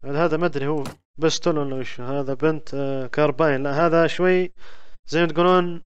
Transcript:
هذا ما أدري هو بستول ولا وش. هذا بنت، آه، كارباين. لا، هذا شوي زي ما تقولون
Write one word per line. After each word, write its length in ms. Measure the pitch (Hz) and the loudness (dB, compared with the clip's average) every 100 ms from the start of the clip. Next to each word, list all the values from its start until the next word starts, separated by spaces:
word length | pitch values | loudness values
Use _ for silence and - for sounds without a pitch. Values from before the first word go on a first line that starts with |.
هذا 320 | 135 143 170 156 | -4 0 0 2
ما 100 | 175 | 0
أدري 200 | 143 139 | -2 -2
هو 180 | 156 135 - _ - | -2 -4 -12 _ -2
بستول 400 | 160 - 180 151 | 0 0 0 0
ولا 180 | 143 131 | 0 -4
وش. 240 | 120 - | -6 -8
هذا 340 | 123 139 135 | -4 -4 -2
بنت، 400 | 135 156 156 - | 0 0 0 -4
آه، 320 | 139 139 135 127 | -4 -2 -4 -4
كارباين. 560 | - 147 131 160 135 | 0 0 2 2 2
لا، 240 | 143 139 170 | 0 2 4
هذا 200 | 165 165 | 4 2
شوي 460 | - 185 185 185 - - - - - - | 2 2 2 0 -6 -12 -10 -10 -12 -4
زي 140 | 156 | 0
ما 60 | 170 | 2
تقولون 560 | 156 175 180 175 170 | 4 4 4 2 -6